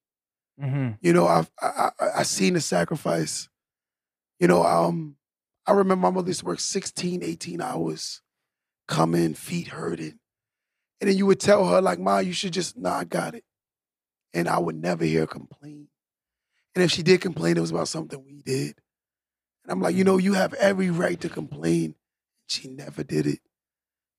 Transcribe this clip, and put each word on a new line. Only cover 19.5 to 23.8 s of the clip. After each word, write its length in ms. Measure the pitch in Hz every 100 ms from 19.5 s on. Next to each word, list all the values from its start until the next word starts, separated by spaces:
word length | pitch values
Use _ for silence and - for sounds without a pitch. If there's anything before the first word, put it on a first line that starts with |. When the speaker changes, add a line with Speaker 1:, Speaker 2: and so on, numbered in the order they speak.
| _
Speaker 2:
And 80 | -
I'm 80 | 190
like, 140 | -
"You 100 | 185
know, 120 | 190 190
you 140 | 185
have 220 | 190 185
every 360 | - 196 190 190
right 300 | 170 180 175
to 80 | 170
complain." 680 | - 151 147 165 - 80 - _ _ _ _ _
She 220 | - 135
never 340 | 131 143 147
did 220 | 143 151 147
it. 140 | 143 _ _ _ _